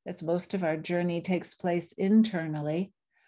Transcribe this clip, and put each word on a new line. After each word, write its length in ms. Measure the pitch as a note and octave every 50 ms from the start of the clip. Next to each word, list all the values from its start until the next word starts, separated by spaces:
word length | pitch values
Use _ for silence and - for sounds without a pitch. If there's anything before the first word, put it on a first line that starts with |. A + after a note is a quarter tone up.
| _
as 200 | - F3+ - E3
most 300 | D#3 E3+ F3 F3+ - -
of 100 | G3 F#3
our 120 | D#3+ D#3
journey 440 | D#3+ D#3 - F3 F3 F3 F3 E3+ E3+
takes 340 | E3 - F3+ F3 F3 - -
place 380 | - - F3+ F3 F3 E3+ - -
internally, 1000 | - F#3+ F#3+ G#3 A3 A3 A3 F#3+ F3 D#3+ D#3+ D3+ D3+ D3 D3+ D3+ E3 F#3+ G3 - _ _ _ _ _ _